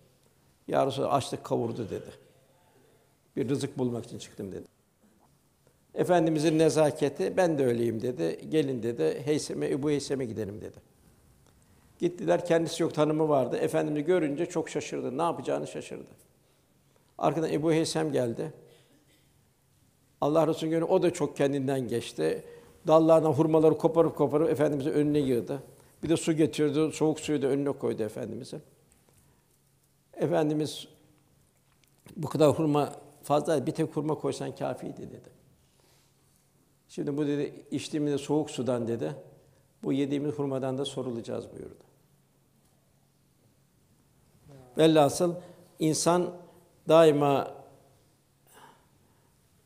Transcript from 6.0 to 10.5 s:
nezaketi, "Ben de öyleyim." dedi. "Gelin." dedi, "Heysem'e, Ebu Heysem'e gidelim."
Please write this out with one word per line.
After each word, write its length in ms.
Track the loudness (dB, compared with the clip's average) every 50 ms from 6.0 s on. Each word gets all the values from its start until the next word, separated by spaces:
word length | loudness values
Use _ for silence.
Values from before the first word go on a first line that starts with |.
| 2 2 4 4 4 2 2 2 2 2 4 4
nezaketi, 800 | 4 4 4 4 2 2 2 0 -2 -2 0 -2 -4 -2 0
"Ben 220 | 2 2 2 2 2
de 80 | 2
öyleyim." 360 | 2 2 0 0 -2 -2 -2
dedi. 380 | -4 -6 -4 -4 -4 -4 -4 -6 -8 -2
"Gelin." 340 | 0 0 0 0 -4 -4
dedi, 400 | -4 -4 -2 -2 -2 -2 -2 -4 -2
"Heysem'e, 460 | -2 -2 -2 -2 -4 -6 -4 -2 -2
Ebu 200 | -2 -2 0 -2
Heysem'e 340 | -2 -2 -2 -4 -4 -4 -4
gidelim." 360 | -6 -6 -6 -8 -8